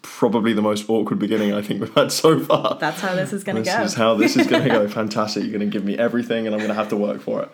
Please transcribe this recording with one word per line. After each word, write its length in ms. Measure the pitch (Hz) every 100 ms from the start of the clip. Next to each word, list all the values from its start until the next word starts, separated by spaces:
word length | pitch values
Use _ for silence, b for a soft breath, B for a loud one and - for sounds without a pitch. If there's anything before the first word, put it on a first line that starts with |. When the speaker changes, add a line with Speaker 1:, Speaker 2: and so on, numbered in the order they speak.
Speaker 1:
probably 520 | - - 120 113 110
the 80 | 104
most 280 | 107 104 -
awkward 300 | 113 104 101
beginning 340 | 104 110 104
I 80 | 104
think 200 | 104 101
we've 120 | 110
had 180 | 151 143
so 280 | - 160 156
far. 380 | - 147 147 -
Speaker 2:
That's 200 | 151 160
how 160 | 190 185
this 180 | 190
is 100 | 202
gonna 180 | 196 113
Speaker 1:
This 120 | 110
Speaker 2:
go. 80 | 214
Speaker 1:
is 100 | -
how 200 | - 113 107
this 220 | 302 269
is 100 | -
gonna 220 | 320 135
go. 180 | 117 104
Speaker 2:
<laughs> 20 |
Speaker 1:
Fantastic. 540 | 113 107 113 107 104
You're 100 | 101
gonna 120 | 107 104
give 200 | 104 101
me 120 | 98
everything 480 | 117 120 120 113 110
and 100 | 107
I'm 60 |
gonna 120 | 107
have 160 | 107 107
to 80 | 107
work 240 | 104 -
for 200 | - 104
it. 60 | -